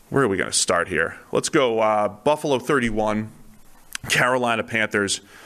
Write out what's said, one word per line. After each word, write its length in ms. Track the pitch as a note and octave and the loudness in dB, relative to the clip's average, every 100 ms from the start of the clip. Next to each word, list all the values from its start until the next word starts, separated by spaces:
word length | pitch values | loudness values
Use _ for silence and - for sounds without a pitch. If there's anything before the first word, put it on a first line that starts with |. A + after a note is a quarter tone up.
| - | -4
Where 140 | C#3 | 0
are 40 | A#2+ | 2
we 100 | F#2 | 0
gonna 160 | A1 | -2
start 340 | - - F2 F2 | -2 0 0 0
here? 300 | D#2 E2 - - | -2 -2 -6 -4
Let's 180 | - - | -4 0
go, 300 | D#3 B2 A2 | 2 2 2
uh, 300 | G#2+ G#2+ G#2 | 2 2 0
Buffalo 500 | G2+ D3 D3+ D#3 B2+ | -2 -2 0 0 -2
thirty-one, 720 | A#2+ C#3+ A#2 G#2+ G#2+ G#2+ G#2+ - - - - - - - - | 0 0 0 -2 -2 -2 -6 -12 -20 -20 -20 -20 -18 -14 -4
Carolina 560 | - B2 B2+ A#2+ A2+ | 0 2 2 0 0
Panthers 580 | - A2+ G#2+ G#2+ G2 - - - | -2 -2 0 0 0 -4 -10 -20